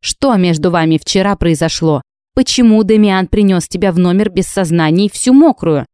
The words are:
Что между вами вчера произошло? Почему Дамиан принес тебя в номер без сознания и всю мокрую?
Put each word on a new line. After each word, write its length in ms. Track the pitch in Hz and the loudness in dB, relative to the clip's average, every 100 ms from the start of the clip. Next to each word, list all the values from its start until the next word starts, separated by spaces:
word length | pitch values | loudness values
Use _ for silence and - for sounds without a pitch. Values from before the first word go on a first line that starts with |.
Что 340 | - - 277 220 | -12 -4 0 0
между 360 | 180 160 175 | 0 0 0
вами 260 | 170 160 160 | 0 0 -2
вчера 380 | - 196 190 202 | -2 -2 -2 -2
произошло? 680 | 175 156 165 - 160 147 - _ _ | -2 0 -2 -2 -2 -2 -6 _ _
Почему 500 | - 262 - 240 220 | -4 -2 2 2 2
Дамиан 440 | 202 220 214 190 185 | 2 2 2 0 -2
принес 400 | 202 202 185 - | 0 0 0 -4
тебя 240 | 180 196 | -4 -2
в 80 | 175 | 0
номер 300 | 180 180 214 | 0 0 -2
без 180 | 180 185 | -2 -4
сознания 580 | - 180 170 156 165 202 | -4 -2 0 0 0 -2
и 40 | |
всю 220 | - - | -4 2
мокрую? 540 | 262 320 - 180 151 - | 4 4 2 -2 -4 -6